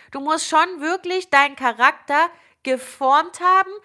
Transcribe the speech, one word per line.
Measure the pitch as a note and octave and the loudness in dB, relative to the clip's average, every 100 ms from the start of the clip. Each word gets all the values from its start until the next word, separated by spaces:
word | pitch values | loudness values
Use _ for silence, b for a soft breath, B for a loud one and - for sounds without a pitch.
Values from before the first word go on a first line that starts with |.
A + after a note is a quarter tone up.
| b | b
Du | C#4 | -8
musst | C#4+ D#4+ - | -4 -2 0
schon | D#4 F4 F4 | 2 2 -2
wirklich | D4+ F#4 F4+ F#4 F4+ | -6 -4 -4 -6 2
deinen | C#4 C#4 C#4 | 2 2 0
Charakter | C4 A3 C4 - - C#4+ E4+ b b b | -4 2 0 0 -2 0 0 b b b
geformt | C4+ B3+ B3+ - C4 C#4+ E4+ - | -6 -6 -6 -4 2 2 0 -4
haben, | F4+ F#4+ F#4+ G#4 | 2 2 0 -8